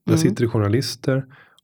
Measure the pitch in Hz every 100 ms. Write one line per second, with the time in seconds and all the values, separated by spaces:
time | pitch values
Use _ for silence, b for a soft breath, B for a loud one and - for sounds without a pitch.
0 | - 160 165 208 117 117 101 117 151 -
1 | - 135 135 B B B